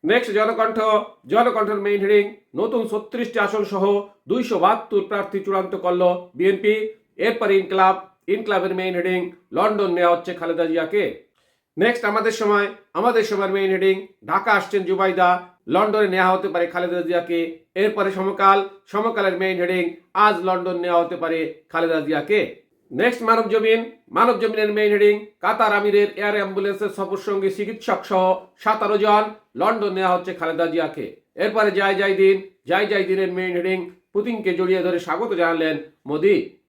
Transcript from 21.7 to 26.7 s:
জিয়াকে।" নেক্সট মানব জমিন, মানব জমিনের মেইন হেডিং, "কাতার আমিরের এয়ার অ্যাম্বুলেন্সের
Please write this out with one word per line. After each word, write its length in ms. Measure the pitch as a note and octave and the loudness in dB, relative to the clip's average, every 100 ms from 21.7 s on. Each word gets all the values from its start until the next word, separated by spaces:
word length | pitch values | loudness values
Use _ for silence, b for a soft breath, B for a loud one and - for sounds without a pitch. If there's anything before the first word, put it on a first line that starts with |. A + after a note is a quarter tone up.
| E3 E3 D#3+ | -2 0 0
জিয়াকে।" 640 | D3 D3+ C#3+ G#3 D3+ - _ _ _ | 0 -4 0 0 0 -6 _ _ _
নেক্সট 300 | B2+ A3+ A#3+ | 0 0 0
মানব 260 | A3+ A3+ G#3+ | 2 2 2
জমিন, 420 | G#3+ A3 A3+ A3+ - _ | 0 2 2 0 -12 _
মানব 300 | - A#3 G#3+ | 0 2 2
জমিনের 320 | G#3+ G#3+ G#3+ | 0 0 0
মেইন 200 | G#3 G#3 | 2 2
হেডিং, 340 | G#3 G#3 G#3 G#3 _ | 4 4 4 -2 _
"কাতার 320 | F#3 A3 A3+ | -4 0 2
আমিরের 340 | G#3 G#3 G3+ G#3 - | 2 2 2 2 0
এয়ার 180 | G#3 | -2
অ্যাম্বুলেন্সের 540 | G#3 G3 F#3+ G3 | -2 -2 -2 -4